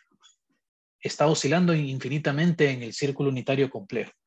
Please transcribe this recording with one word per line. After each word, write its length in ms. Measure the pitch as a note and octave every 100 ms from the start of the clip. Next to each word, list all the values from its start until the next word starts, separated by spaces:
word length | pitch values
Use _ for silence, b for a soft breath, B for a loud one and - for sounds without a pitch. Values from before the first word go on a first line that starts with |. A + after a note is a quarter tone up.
| b b b _ _ _ _ _ _ _
está 260 | - - D3
oscilando 480 | D3+ C#3 D#3+ F3
infinitamente 960 | D#3+ C#3+ C3+ B2 D3 D3+ C#3+ F3 E3 D3
en 120 | B2+
el 100 | A#2
círculo 380 | - C#3 C3+ C#3
unitario 380 | C3 A#2+ C3+ C3+
complejo. 440 | A#2 G2 A#2+ - -